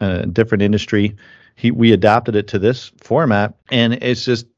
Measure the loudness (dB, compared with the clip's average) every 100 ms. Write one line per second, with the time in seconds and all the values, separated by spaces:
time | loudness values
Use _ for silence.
0 | -4 -4 -4 -2 0 0 0 0 -2 -2
1 | -2 -6 -20 _ _ _ -2 2 4 4
2 | 4 2 0 -4 -2 -2 -2 -2 -8 _
3 | -4 -2 0 0 -2 -6 -6 -2 0 -2
4 | -4 -4 -2 -4 -6